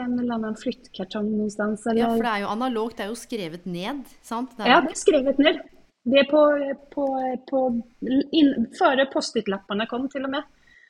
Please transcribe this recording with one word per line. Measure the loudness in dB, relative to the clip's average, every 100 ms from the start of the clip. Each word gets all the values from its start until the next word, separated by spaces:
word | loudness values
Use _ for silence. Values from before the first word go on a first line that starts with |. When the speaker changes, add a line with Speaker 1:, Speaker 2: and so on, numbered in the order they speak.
Speaker 1:
en | -2 -2
eller | -2 -2
annen | -4 -4
flyttkartong | -6 -6 -12 -12 -8 -4 -2
någonstans, | -2 -2 -2 -4 -2 0
eller | 2
Speaker 2:
Ja, | 2 2
for | 0
det |
er | 0
jo | -2
analogt, | -2 -2 -2 -4 -6
det | -8
er |
jo | -8
skrevet | -8 -6 -6 -8 -8
ned, | -6 -6 -8 -12 -20
sant? | -8 -6 -6 -2
Det | 2
er |
Speaker 1:
Ja, | 2
Speaker 2:
jo | 2
Speaker 1:
det | 0
er |
skrevet | 2 4 2 4
ned. | 2 2 -6 -20 _ _ 2
Det | 4
er | 4
på, | 6 4 4 -2 -6 -10 -4
på, | -2 -2 -2 -4 -2
på, | 0 0 -2 -6 _ 0 0 2
inn, | 4 4 4 -2
før | 2 4 4 2
post-it-lapparna | 0 -2 -4 -2 -6 -4 -4 -4
kom, | -4 -6
til | -6 -4
og |
med. | -6 -8 _ _ _ _